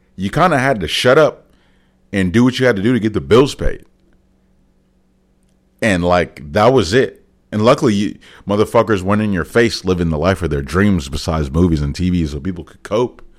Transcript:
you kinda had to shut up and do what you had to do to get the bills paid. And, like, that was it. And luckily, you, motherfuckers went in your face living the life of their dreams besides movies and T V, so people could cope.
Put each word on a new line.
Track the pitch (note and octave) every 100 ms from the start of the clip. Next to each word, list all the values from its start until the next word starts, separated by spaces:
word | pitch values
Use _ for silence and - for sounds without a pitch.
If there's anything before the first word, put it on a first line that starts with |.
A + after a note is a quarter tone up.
| _ -
you | F#2+
kinda | D3 F3+ C#3+
had | C3 A#2
to | D#2+
shut | - B2 C#3+
up | D3 - _ _ _ _ _ _ _
and | G2+ F#2
do | A2
what | B2+ B2
you | B2+
had | G#2
to |
do | G#2
to | B2+
get | A2
the | G2+
bills | C#2 A2 C#3+ -
paid. | E2+ - - _ _ _ _ _ _ _ _ _ _ _ _ _ _ _ _ _ _ _
And, | A2 F#2
like, | F2 F2 D#2+ - D2
that | E2+ A2
was | C3+ E2+
it. | A#2 A2 - _ _ _
And | G#2
luckily, | A2 D3 C#3
you, | G2+ G#2 - - - -
motherfuckers | G#2 G#2+ A#2+ G#2+ G2+
went | F#2 G#2
in | G#2+
your | F#2 D#2
face | A#2+ A#2 - F#2
living | F2+ E2+
the | D2+
life | F2 F#2+
of | E2+
their | D2
dreams | C2+ E2 G#2 F#2 C#2
besides | C#2+ - D#2+ C#2+
movies | D2 F2+ D#2+
and | C#2+ C#2
T | F2+
V, | F2+ D#2
so | C#2+
people | C#2+ F2 -
could | -
cope. | - G#2+ B2 - -